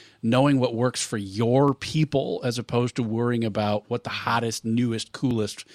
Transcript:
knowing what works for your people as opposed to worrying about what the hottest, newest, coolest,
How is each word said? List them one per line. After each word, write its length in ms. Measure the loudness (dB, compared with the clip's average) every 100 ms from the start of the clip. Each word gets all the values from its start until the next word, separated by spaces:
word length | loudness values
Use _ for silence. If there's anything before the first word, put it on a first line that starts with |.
| -20 _
knowing 360 | 2 4 6 4
what 160 | 2
works 300 | 2 0 0
for 120 | -4 -4
your 560 | -4 -2 2 4 4
people 680 | 2 -2 0 0 0 -2 -2
as 140 | -4 -4
opposed 380 | -2 -2 0 -2
to 60 |
worrying 420 | -2 0 0 0
about 440 | -2 0 0 -2 -2
what 160 | -6
the 60 | -6
hottest, 540 | -6 -2 0 0 -4
newest, 480 | -2 0 0 -2 -6
coolest, 520 | -4 -2 0 -2 -6 -16